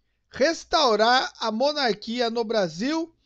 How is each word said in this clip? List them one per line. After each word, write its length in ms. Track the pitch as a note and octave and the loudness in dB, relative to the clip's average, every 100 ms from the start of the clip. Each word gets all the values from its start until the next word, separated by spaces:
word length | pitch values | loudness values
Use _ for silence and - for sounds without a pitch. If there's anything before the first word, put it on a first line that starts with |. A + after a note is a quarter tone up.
| _ _ _ | _ _ _
restaurar 1000 | - C#4+ E4 - E4+ C4+ G#3 A3 B3+ - - | 0 0 0 -2 0 2 4 4 4 0 -6
a 140 | A3+ | -6
monarquia 760 | A3 C#4+ D4 B3+ F#3+ - B3 A#3 | -2 -2 0 -2 -2 -6 -2 -2
no 140 | A#3 | -2
Brasil 680 | A3 A3+ F3+ D#3+ B3+ D#4+ E4 _ | -2 0 -2 -2 -4 -2 -6 _